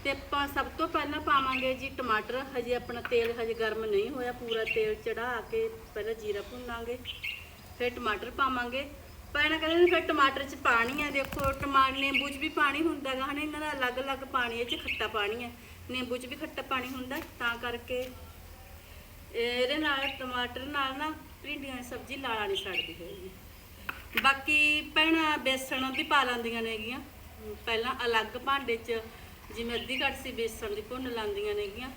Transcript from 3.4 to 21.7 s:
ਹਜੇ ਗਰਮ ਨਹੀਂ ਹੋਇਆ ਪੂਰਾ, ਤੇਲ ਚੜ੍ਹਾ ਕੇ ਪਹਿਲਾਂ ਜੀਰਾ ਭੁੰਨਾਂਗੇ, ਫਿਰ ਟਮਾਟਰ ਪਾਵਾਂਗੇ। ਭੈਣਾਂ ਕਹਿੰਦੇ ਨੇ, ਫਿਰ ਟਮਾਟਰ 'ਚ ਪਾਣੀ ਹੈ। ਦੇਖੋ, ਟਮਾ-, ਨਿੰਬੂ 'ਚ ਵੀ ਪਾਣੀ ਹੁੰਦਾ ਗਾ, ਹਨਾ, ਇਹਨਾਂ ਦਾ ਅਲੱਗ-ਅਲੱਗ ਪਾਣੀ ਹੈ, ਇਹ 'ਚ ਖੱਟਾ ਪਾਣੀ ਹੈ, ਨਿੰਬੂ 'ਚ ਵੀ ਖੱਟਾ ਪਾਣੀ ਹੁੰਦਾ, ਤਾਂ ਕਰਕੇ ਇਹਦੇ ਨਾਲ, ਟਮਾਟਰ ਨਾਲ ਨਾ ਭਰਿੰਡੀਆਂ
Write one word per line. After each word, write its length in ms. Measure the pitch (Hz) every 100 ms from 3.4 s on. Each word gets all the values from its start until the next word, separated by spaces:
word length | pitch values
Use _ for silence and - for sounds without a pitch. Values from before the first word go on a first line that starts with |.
ਹਜੇ 120 | 226
ਗਰਮ 320 | 226 226 214 220
ਨਹੀਂ 240 | 196 226
ਹੋਇਆ 220 | 277 247
ਪੂਰਾ, 320 | 247 240 226
ਤੇਲ 320 | 220 226 214 214
ਚੜ੍ਹਾ 460 | 233 220 240 240
ਕੇ 280 | 208 226 226 220 -
ਪਹਿਲਾਂ 200 | 214 208
ਜੀਰਾ 280 | 220 208 202
ਭੁੰਨਾਂਗੇ, 560 | 196 247 240 233 233 254 - - - - - - - -
ਫਿਰ 120 | 247
ਟਮਾਟਰ 400 | 247 240 202 233
ਪਾਵਾਂਗੇ। 600 | 254 269 254 240 254 294 294 - - -
ਭੈਣਾਂ 260 | 294 302 311
ਕਹਿੰਦੇ 160 | 320 339
ਨੇ, 100 | 349
ਫਿਰ 140 | 339
ਟਮਾਟਰ 440 | - 311 269 277
'ਚ 120 | 277 277
ਪਾਣੀ 480 | 285 233 233 285
ਹੈ। 80 | 294
ਦੇਖੋ, 400 | 277 269 - 269
ਟਮਾ-, 480 | 269 277 277 262 269
ਨਿੰਬੂ 300 | 277 269 277
'ਚ 80 | -
ਵੀ 120 | 311
ਪਾਣੀ 320 | 311 294 277
ਹੁੰਦਾ 320 | 320 294 269
ਗਾ, 120 | 262 269
ਹਨਾ, 160 | 285
ਇਹਨਾਂ 180 | 302 302
ਦਾ 120 | 302
ਅਲੱਗ-ਅਲੱਗ 460 | 277 254 247 277 269
ਪਾਣੀ 360 | 262 247 240 233
ਹੈ, 60 |
ਇਹ 40 | 240
'ਚ 160 | 302
ਖੱਟਾ 240 | - - 220
ਪਾਣੀ 360 | 220 202 233
ਹੈ, 80 | 240 - - - -
ਨਿੰਬੂ 280 | 254 247 247
'ਚ 80 | 254
ਵੀ 100 | 277
ਖੱਟਾ 260 | 311 -
ਪਾਣੀ 260 | 254 269 254
ਹੁੰਦਾ, 320 | 262 254 285 - -
ਤਾਂ 180 | 240 233
ਕਰਕੇ 520 | 247 233 - 254 254 - - - - - - - - - - - -
ਇਹਦੇ 440 | 233 233 247 254 302
ਨਾਲ, 300 | 302 277 277
ਟਮਾਟਰ 540 | 269 254 247 247 254
ਨਾਲ 360 | 269 294 269 269
ਨਾ 120 | 302
ਭਰਿੰਡੀਆਂ 680 | 302 - - 269 294 277